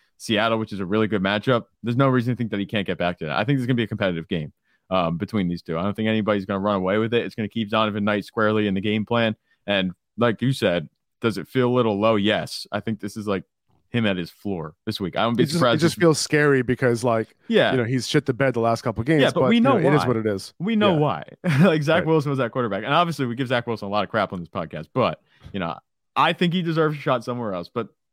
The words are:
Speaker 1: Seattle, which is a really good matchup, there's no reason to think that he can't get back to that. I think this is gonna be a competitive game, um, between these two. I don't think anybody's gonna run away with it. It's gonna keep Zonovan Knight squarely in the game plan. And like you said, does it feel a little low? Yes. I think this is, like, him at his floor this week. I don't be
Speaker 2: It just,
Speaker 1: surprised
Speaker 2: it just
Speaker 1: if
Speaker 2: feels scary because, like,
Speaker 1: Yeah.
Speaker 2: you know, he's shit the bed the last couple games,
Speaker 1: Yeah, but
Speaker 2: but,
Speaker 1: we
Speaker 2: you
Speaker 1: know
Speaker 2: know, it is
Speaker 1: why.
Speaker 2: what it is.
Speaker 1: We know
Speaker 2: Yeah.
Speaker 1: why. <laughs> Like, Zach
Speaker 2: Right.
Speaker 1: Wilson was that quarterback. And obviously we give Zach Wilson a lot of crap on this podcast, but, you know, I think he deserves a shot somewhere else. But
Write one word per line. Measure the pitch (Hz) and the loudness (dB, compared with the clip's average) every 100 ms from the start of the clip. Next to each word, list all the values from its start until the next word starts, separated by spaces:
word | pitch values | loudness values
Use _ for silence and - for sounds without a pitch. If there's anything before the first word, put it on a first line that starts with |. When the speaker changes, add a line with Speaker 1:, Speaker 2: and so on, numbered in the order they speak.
| _ _ | _ _
Speaker 1:
Seattle, | - 104 113 113 | -2 0 2 0
which | 110 | -4
is | 98 | -8
a | 90 | -2
really | 107 110 | 0 0
good | 104 | 0
matchup, | 95 104 135 120 - _ | 0 0 2 0 -2 _
there's | 110 120 | -4 2
no | 139 | 2
reason | 127 120 | 2 0
to | 120 | -4
think | 113 | -4
that | 101 | -4
he | 98 | -2
can't | 110 95 | -4 -4
get | 87 | -2
back | 87 87 | -2 -2
to | 78 | -4
that. | 73 | -2
I | |
think | 110 139 | 0 -2
this | |
is | 120 | 0
gonna | 120 | 0
be | |
a | 110 | -2
competitive | 107 95 82 80 | -2 -2 -2 -4
game, | 87 76 - _ _ _ | -6 -6 -12 _ _ _
um, | 92 82 85 | 0 0 -2
between | 101 107 90 | -4 -2 -2
these | 87 | -4
two. | - 80 | -6 -4
I | |
don't | 98 | -4
think | 101 110 | -2 -2
anybody's | 110 104 104 92 | 0 0 0 -2
gonna | 98 | -2
run | 101 101 | 0 0
away | 92 107 | 0 0
with | 113 | 0
it. | 117 | -2
It's | 95 - | -2 -6
gonna | 104 | -8
keep | 117 101 | -6 -2
Zonovan | 110 107 104 | 0 0 0
Knight | 104 104 | -2 -2
squarely | 95 - 107 107 104 | -4 -2 0 2 0
in | |
the | 95 | 0
game | 107 107 101 | -2 -2 0
plan. | 117 113 110 _ _ - | 0 0 -2 _ _ -2
And | 101 92 - _ - | 0 0 -6 _ 0
like | 120 107 | 0 2
you | 127 | -2
said, | 131 104 87 76 _ _ _ | 0 0 0 -4 _ _ _
does | 117 95 | -4 -4
it | 76 | -4
feel | 135 123 | 0 2
a | |
little | 123 113 101 | 2 2 2
low? | 110 110 | 2 2
Yes. | 101 98 80 - - | 2 0 -2 -10 -8
I | 104 | -8
think | 113 107 | -6 -6
this | 101 113 | -8 -8
is, | 104 | -4
like, | 98 - _ _ _ _ | -4 -6 _ _ _ _
him | 123 | -2
at | 110 90 | 0 -2
his | 85 | -6
floor | - 104 90 78 - | -10 -8 -8 -8 -10
this | - - | -10 -6
week. | 92 - | -4 -2
I | |
don't | 113 120 | 0 2
be | |
Speaker 2:
It | 156 | 0
just, | 165 | 2
Speaker 1:
surprised | 123 131 | 2 4
Speaker 2:
it | 165 | 2
just | - | 2
Speaker 1:
if | |
Speaker 2:
feels | 170 151 | 2 2
scary | - 151 147 135 | 0 2 4 2
because, | 120 123 127 117 | 0 0 2 2
like, | 123 113 110 _ - | 0 0 -2 _ 0
Speaker 1:
Yeah. | 220 117 | 2 4
Speaker 2:
you | 131 | 2
know, | |
he's | 113 131 - | 0 -2 0
shit | 151 - | 0 0
the | |
bed | 117 135 | 0 0
the | 120 | 2
last | 113 113 | 0 0
couple | 127 110 | -2 -4
games, | 117 160 | 0 4
Speaker 1:
Yeah, | 135 | 4
but | 165 | 4
Speaker 2:
but, | 135 | 4
Speaker 1:
we | 233 | 4
Speaker 2:
you | |
Speaker 1:
know | 254 240 | 4 4
Speaker 2:
know, | 143 | 4
it | |
is | 147 | 2
Speaker 1:
why. | - | 2
Speaker 2:
what | 113 | 0
it | 107 | 0
is. | 98 - - | -4 -6 -8
Speaker 1:
We | 185 220 | -2 2
know | 208 | 2
Speaker 2:
Yeah. | 160 | 4
Speaker 1:
why. | 147 78 - - | 0 -2 -8 -6
<laughs> | 180 139 | 0 4
Like, | 180 160 | 6 4
Zach | 147 170 | 2 2
Speaker 2:
Right. | 160 | 4
Speaker 1:
Wilson | 160 147 | 2 2
was | 135 | -2
that | 117 | -2
quarterback. | 131 120 98 | -2 -2 -2
And | 110 | 0
obviously | 151 175 147 | 2 2 -2
we | 127 | -4
give | 117 123 | -2 -2
Zach | 123 117 | -2 -2
Wilson | 110 101 | -6 -4
a | |
lot | 104 | -2
of | 95 | 0
crap | 113 95 | 0 -2
on | 92 | -4
this | 82 | -8
podcast, | 98 80 78 78 | -8 -8 -10 -6
but, | 131 101 78 _ _ - | 0 0 -2 _ _ -12
you | 98 | -6
know, | 85 - _ _ _ | -6 -8 _ _ _
I | - 156 | 0 0
think | 175 175 | 2 0
he | 180 | 0
deserves | 170 160 156 147 | -2 0 0 -2
a | |
shot | 156 131 | -2 -2
somewhere | 120 123 113 | -4 -6 -6
else. | 92 90 | -6 -6
But | 120 107 _ _ | -8 -8 _ _